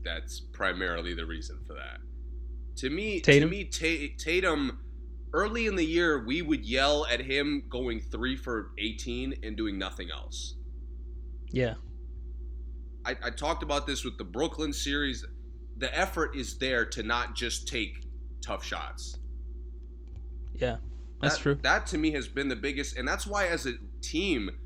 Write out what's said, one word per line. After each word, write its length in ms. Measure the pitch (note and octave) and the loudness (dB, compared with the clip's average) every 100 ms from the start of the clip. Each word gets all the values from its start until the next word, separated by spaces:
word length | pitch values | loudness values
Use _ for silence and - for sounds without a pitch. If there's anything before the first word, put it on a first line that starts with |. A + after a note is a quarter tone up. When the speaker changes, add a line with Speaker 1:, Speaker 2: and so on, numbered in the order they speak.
Speaker 1:
that's 360 | E2+ E2 - - | -4 -4 -6 -8
primarily 720 | - - G2 F2+ F#2 E2+ E2+ | -10 0 2 2 2 0 -2
the 120 | E2 E2 | -2 -4
reason 320 | E2 - - - | -4 -6 -8 -10
for 80 | |
that. 240 | C#2 B1+ A#1+ - - - - - - - - | -10 -10 -10 -10 -8 -8 -6 -6 -8 -8 -4
To 140 | C3 | -2
me, 300 | D#3+ A3 G3 | 0 0 4
Speaker 2:
Tatum? 300 | D#3+ C#3+ D#3 | 12 12 10
Speaker 1:
to 60 | G3+ | 4
me, 80 | |
Ta-, 500 | F3 - D#3+ D#3+ C#3+ - | -4 0 2 2 -2 -4
Tatum, 640 | D#3 F3+ F#3 D3+ C3 A2 - - - - - | 2 4 6 4 2 -2 -10 -10 -10 -10 0
early 340 | D#3+ G#3 A#3 A3 | 2 2 2 2
in 80 | F#3+ | 4
the 80 | |
year, 400 | D#3+ E3+ F3 D3 | 4 6 6 4
we 160 | A2 D3+ | 2 0
would 240 | D#3 C#3+ | 2 2
yell 400 | A2 B2+ C#3 D3 C3+ | 4 4 6 6 4
at 140 | A#2+ | 2
him 440 | C3 C3+ C#3+ C#3+ - | 2 2 2 0 -2
going 320 | B2 B2 A2+ | -2 0 -2
three 360 | - A2 B2+ C3 | -2 0 0 0
for 340 | B2+ A2+ G2 - | 0 -2 -2 -4
eighteen 560 | A2 A2+ B2+ A#2+ C3 C#3 | -4 -2 -4 -2 -2 -4
and 140 | A2 G#2 | -4 -2
doing 200 | A2 F#2+ | 0 0
nothing 320 | F#2+ - F2 | -4 -4 -6
else. 440 | D2 - - - - - - - - - - - - - | -6 -6 -8 -8 -8 -10 -10 -10 -10 -10 -10 -10 -10 -4
Speaker 2:
Yeah. 240 | B2+ B2 A2 - - - - - - - - - - - - | 0 0 -2 -10 -10 -10 -8 -8 -8 -8 -8 -8 -8 -10 -6
Speaker 1:
I, 120 | B2 C3 | -4 -2
I 60 | A#2+ | -4
talked 320 | - D3 D#3+ | 0 0 0
about 240 | D#3 C#3+ C#3+ | 2 0 2
this 180 | C3 | -2
with 140 | B2+ - | -4 -6
the 60 | |
Brooklyn 480 | F#2+ A2 D#3+ - D#3 | -6 0 0 0 -2
series. 520 | C#3 C#3 C#3+ C#3+ A#2 - - - - - - | 0 0 2 0 -2 -6 -10 -12 -12 -10 -4
The 180 | B2+ D3 | -2 2
effort 380 | F#3 E3+ C#3+ C#3 | 2 2 0 0
is 220 | A2+ - | -6 -2
there 260 | C3 B2 A2 | 2 2 2
to 160 | - | -2
not 320 | A2 A#2+ A#2 | 2 2 0
just 340 | - A#2+ - - | -2 -2 -2 -2
take 360 | A#2+ G2+ - - - - - | -2 -2 -6 -10 -10 -10 -8
tough 240 | - G2 | -4 -4
shots. 540 | - F2+ C2+ - - - - - - - - - - - - - - - - | -2 -4 -6 -8 -8 -8 -8 -8 -8 -10 -10 -12 -12 -14 -12 -10 -10 -8 -8
Speaker 2:
Yeah, 220 | - B2+ A2+ - - - - | -2 0 0 -6 -10 -12 0
that's 160 | C#3+ D3+ | 2 4
Speaker 1:
That, 60 | |
Speaker 2:
true. 120 | C#3+ C#3+ | 4 4
Speaker 1:
that 240 | - G3+ - | 4 4 4
to 100 | D#3+ | 2
me 140 | D#3 | 4
has 160 | D3 A2+ | 2 -2
been 200 | C3+ C#3+ | 0 0
the 80 | B2 | 0
biggest, 400 | C#3 C#3 C#3 C3 | 0 0 -2 -2
and 100 | C3 | 0
that's 200 | F#3+ G3+ | 0 0
why 200 | G3+ F#3 | 2 2
as 200 | E3 B2+ | 2 0
a 80 | A#2 - - | -4 -8 -8
team 500 | - D#3 G3 C3+ F#2+ - | -2 2 4 2 0 -6